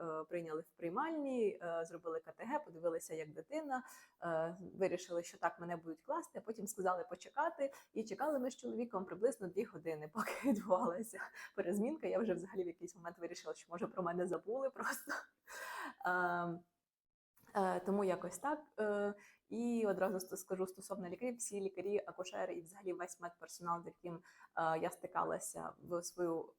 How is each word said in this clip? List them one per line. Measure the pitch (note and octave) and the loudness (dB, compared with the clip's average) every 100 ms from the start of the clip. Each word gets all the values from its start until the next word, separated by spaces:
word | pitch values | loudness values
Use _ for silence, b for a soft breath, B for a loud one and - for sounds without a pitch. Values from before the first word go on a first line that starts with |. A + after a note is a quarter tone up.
е, | E3+ D#3 D#3 | -4 -4 -2
прийняли | F3 E3 D#3 | -4 -2 -4
в | E3+ _ | -6 _
приймальні, | E3+ G3 D#4 D#4+ C#4 B3+ G#3 - | -2 2 0 0 0 4 2 2
е, | F3 E3 | -2 -2
зробили | E3 E3 E3+ D#3+ | -2 -6 -4 -4
К | D#3+ | -6
Т | - | -10
Г, | A3+ D4 | -2 -2
подивилися, | D4 E3 E3+ E3 - | -2 -2 0 0 -2
як | D#3+ D3+ | -6 -6
дитина, | D#3 E3 D4+ D4+ B3+ B3 B B _ | -8 -4 -4 -2 -4 -4 B B _
е, | E3+ D#3+ E3 F3+ F3+ - | 0 2 2 -2 -10 2
вирішили, | F#3 F3 - E3+ | 2 2 0 -2
що | E3+ - | -2 0
так, | E3+ E3 | -2 0
мене | E3+ E3+ | -4 -4
будуть | E3 D#3+ | -6 -10
класти, | - D#4 D#4 A#3 | -2 -2 -2 -10
а | |
потім | - A3+ G3 | -6 -6 -4
сказали | - F#3 F3+ E3 | 2 2 2 -2
почекати. | F3+ - - D#4+ E4 C#4 B B | -8 -6 2 2 2 -2 B B
І | G#3 | -4
чекали | A3 G3+ C#4+ C#4+ | -4 0 2 2
ми | B3+ | 0
з | - | -4
чоловіком | A#3+ A3+ A#3 F#3+ | -4 -2 0 -2
приблизно | F#3+ F3+ A#3 B3+ F#3 | -2 2 2 2 -2
дві | F#3+ | -2
години, | A3 D#3+ E3 D#3 D3+ | -2 -4 -4 -4 -4
<laughs> | |
поки | A3 G3 - | -2 -2 2
відбувалася | B3+ G#3 F#3+ F#3 E3 F3 A3 - - B B | 4 4 6 6 6 2 -4 -6 -8 B B
перезмінка. | - F3 G3+ A3+ D#4 A3+ | -2 2 4 4 2 2
Я | F#3+ | 4
вже | A3 | 4
взагалі | E3+ F#3+ G3 | 2 0 -2
в | F3 | -2
якийсь | D#3+ F3 - | -4 -10 -10
момент | E3+ F3+ | -12 -6
вирішила, | E3+ - D#3+ | -6 -6 -6
що, | D#3+ - | -8 -6
може, | E3+ A3+ | -4 -4
про | G#3 | 0
мене | F3 F3 F3+ | 0 2 2
забули | D#3+ - B3 C4+ | 0 0 0 0
просто. | - A3 B3 - - - _ B B B B D4 - | -2 -2 -2 -4 -6 -6 _ B B B B -8 -2
Ем, | F3+ F3+ F3+ F3 F3 E3+ - _ _ _ _ _ _ _ - | 2 4 4 2 0 -2 -8 _ _ _ _ _ _ _ -2
е, | G#3 F#3+ F3+ | 2 4 2
тому | G3+ G3+ | 2 4
якось | G3 F3+ F3+ - | 4 2 0 -2
так. | C#4 D4+ - - | 0 0 -4 0
Е, | G#3+ G#3 G3+ G3+ B B _ | 2 4 2 -2 B B _
і | G#3+ A#3+ A#3 G#3+ | -2 2 4 4
одразу | F#3 F#3+ F#3 | 4 4 2
ст-, | - F#3 | -2 -6
скажу | - F#3 F#3 | -4 -2 -2
стосовно | F#3+ F#3+ G3 F3+ | -2 -8 -6 -4
лікарів, | F3+ B3 A#3+ | -2 -4 -2
всі | - G3+ | -4 -2
лікарі, | G3 - F#3+ G#3 - | -2 -2 0 0 0
акушери | - F#3 G3+ F#3 | -6 -4 -2 -2
і | F3 | -2
взагалі | E3 G3 G3 | -8 -8 -4
весь | F3 F3 - | -4 -4 -6
медперсонал, | F3 - D#3+ - F3 E3+ | -10 -8 -14 -6 0 0
з | E3+ | 0
яким, | - F3 | -8 -8
е, | E3 - - - - E3 D#3+ | -8 -10 -20 -6 2 4 4
я | E3+ | 2
стикалася | - - E3+ E3 E3 - E3+ E3 - | -2 -2 0 2 0 -2 -6 -8 -8
в | C#3+ F3 | -2 -2
свою, | F3 - F3 E3 - | -2 0 2 2 -2